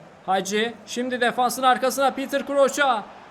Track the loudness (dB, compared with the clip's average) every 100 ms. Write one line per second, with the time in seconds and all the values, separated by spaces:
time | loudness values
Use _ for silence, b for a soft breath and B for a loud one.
0 | -20 -12 -2 -2 0 -2 -2 -6 -10 -6
1 | -4 -2 0 0 0 2 2 2 2 0
2 | 0 0 -2 -4 0 2 2 4 0 0
3 | -4 -14 -20